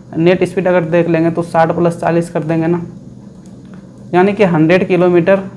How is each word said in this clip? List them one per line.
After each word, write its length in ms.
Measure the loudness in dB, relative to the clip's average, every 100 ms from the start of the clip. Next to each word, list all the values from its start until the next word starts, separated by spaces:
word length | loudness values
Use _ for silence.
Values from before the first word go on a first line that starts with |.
| -10 -2
नेट 280 | 2 2
स्पीड 240 | 0 -2 0
अगर 160 | 0 0
देख 220 | 0 0
लेंगे 220 | 0 0
तो 120 | -2
साठ 300 | -2 0 0
plus 200 | 0 -2
चालीस 380 | -2 -2 -2 -2
कर 140 | -4
देंगे 220 | -4 -2 -2
ना, 160 | -2 -6 -16 -20 -20 -20 -20 -20 -20 -20 -20 -20 -20 -4
यानी 180 | 2 2
कि 120 | 2
हंड्रेड 440 | 2 2 2 2 2
kilometer 500 | 2 2 2 2 0 -2